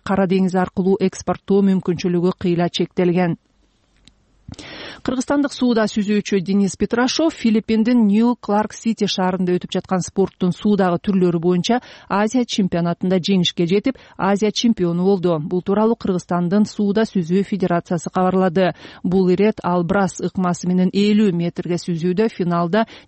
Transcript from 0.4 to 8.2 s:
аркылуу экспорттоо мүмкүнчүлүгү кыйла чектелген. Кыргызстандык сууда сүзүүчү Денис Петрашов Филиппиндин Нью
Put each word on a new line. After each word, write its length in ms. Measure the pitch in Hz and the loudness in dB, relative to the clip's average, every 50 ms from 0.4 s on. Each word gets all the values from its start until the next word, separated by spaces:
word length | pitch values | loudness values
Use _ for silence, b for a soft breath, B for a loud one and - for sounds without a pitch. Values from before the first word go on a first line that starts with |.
| 190 185 175 | 0 0 0
аркылуу 400 | 190 180 - - - 185 185 196 - | -2 -2 -2 -2 -2 0 0 0 0
экспорттоо 640 | 190 190 - - - - 175 - - - 196 202 202 | 0 -2 -4 -4 -6 -6 -6 -6 -2 0 2 2 4
мүмкүнчүлүгү 680 | 196 190 185 - - 175 156 - 185 175 175 170 185 180 - | 2 2 0 0 -2 -4 -2 -2 -2 0 0 0 0 -2 -2
кыйла 300 | - 180 175 165 175 170 | -2 -2 0 0 0 -2
чектелген. 720 | - - 175 170 - - 185 180 175 175 180 170 170 - _ _ _ _ _ _ _ _ _ _ _ _ _ _ _ _ _ _ _ _ _ - B B B B B B B B B B - | -2 -4 -4 -4 -2 0 0 2 2 2 0 0 -2 -4 _ _ _ _ _ _ _ _ _ _ _ _ _ _ _ _ _ _ _ _ _ -20 B B B B B B B B B B -6
Кыргызстандык 500 | - 254 254 254 - 285 294 285 277 - | -4 -4 -4 -2 0 0 0 0 -2 -2
сууда 360 | - 254 247 240 226 220 202 | -2 0 2 2 2 0 0
сүзүүчү 480 | - 220 202 196 208 208 196 - 208 196 | -2 -2 -2 0 0 -2 0 0 -2 -2
Денис 380 | 170 170 196 202 196 185 - | 0 0 0 2 0 0 0
Петрашов 580 | - 214 - - 226 247 247 - - 311 330 - | -4 -4 -2 0 0 0 0 0 0 0 0 -2
Филиппиндин 720 | - - 233 214 226 - - 220 220 220 220 254 247 226 | 0 0 2 2 2 0 0 0 2 2 2 4 4 4
Нью 300 | 202 196 214 | 4 4 4